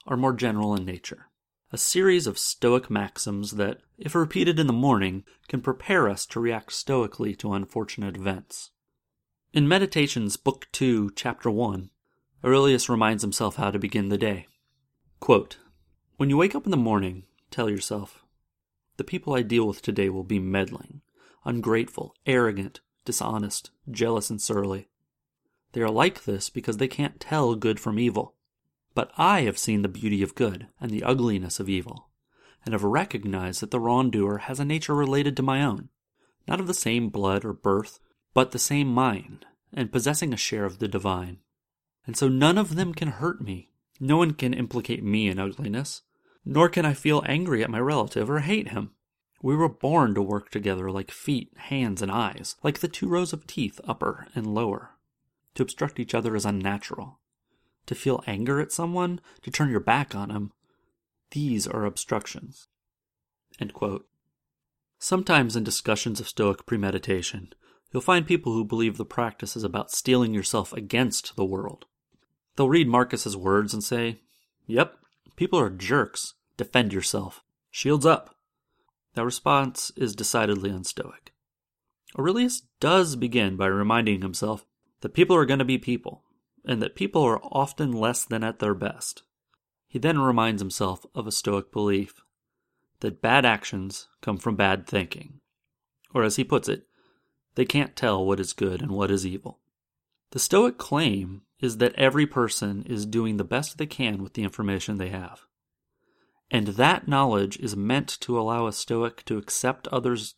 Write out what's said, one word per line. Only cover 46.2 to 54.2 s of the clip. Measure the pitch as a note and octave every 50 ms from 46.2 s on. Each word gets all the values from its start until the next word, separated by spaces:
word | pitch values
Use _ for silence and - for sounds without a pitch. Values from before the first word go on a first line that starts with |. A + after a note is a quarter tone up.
| _ _ _ _ _
nor | - C3+ D3 E3+ E3+
can | - F3+ E3
I | D3+ C#3
feel | - - D3+ D3+ D3 -
angry | - C3+ D#3 F3+ F3+ C#3 A2 A2+
at | A#2
my | A2+ A2
relative | B2 C#3 D3+ C#3 G#2+ G#2 - A2+ G#2+ A#2
or | C#3+ D3+
hate | C#3 D#3+ G#3+ A3 - -
him. | A2+ A2 G#2 G#2 - _ _ _ _ _ _ _ _ _
We | - C3 C#3+
were | D3+ E3 D#3
born | - - - C3+ D#3 E3+ C#3 A2 G2+
to | G#2
work | G2+ G2 G#2 G2+ - -
together | - A2 G2+ G2+ F#2+ F#2 F#2 F#2+
like | F#2+ G2 G2 - -
feet, | - - - D3 B2 - - _
hands, | - - - C#3 C3+ B2+ A2+ G2 F2+ G#2+
and | F#2+
eyes, | F#2+ A#2 A#2 G2 - - G2 - - - -
like | D3+ D3 -
the | - E3
two | - - -
rows | F#3 F3 F3 F3+ E3+ -
of | D#3 -
teeth, | - - - C3 G2 - - -
upper | - A2+ - - - - -